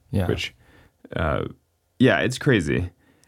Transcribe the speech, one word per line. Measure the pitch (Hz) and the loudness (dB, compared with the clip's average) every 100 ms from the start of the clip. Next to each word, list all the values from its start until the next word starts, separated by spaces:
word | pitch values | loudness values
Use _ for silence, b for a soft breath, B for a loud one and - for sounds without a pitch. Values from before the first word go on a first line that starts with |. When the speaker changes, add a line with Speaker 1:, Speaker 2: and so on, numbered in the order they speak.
| - | -6
Speaker 1:
Yeah. | 101 87 | -4 -2
Speaker 2:
Which, | - - _ b b b b - - | -4 -6 _ b b b b -10 -4
uh, | 82 65 - - _ _ _ - | -2 -2 -6 -12 _ _ _ 2
yeah, | 123 82 | 4 4
it's | 92 127 | 0 -2
crazy. | 147 110 76 62 90 _ b b | 0 2 2 -2 -4 _ b b